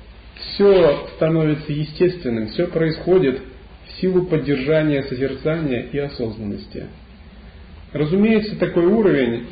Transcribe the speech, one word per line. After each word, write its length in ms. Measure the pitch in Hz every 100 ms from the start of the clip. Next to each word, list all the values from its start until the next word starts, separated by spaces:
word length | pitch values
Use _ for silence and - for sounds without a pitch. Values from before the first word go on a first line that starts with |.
| - - -
Всё 760 | - - - 202 190 160 143 -
становится 580 | - 160 160 156 151 -
естественным, 760 | 147 151 - 180 180 127 113 104
всё 180 | - 175
происходит 720 | 160 160 - - 185 139 - - - - - -
в 120 | -
силу 260 | 185 180 175
поддержания 760 | 151 131 139 131 156 156 139
созерцания 840 | - 123 131 127 156 165 151 120 113
и 80 | 143
осознанности. 840 | 143 - 117 107 104 101 - - - - - - - - - - - - -
Разумеется, 640 | 147 151 185 214 220 - -
такой 300 | 160 175 170
уровень 600 | 226 196 143 123 117 -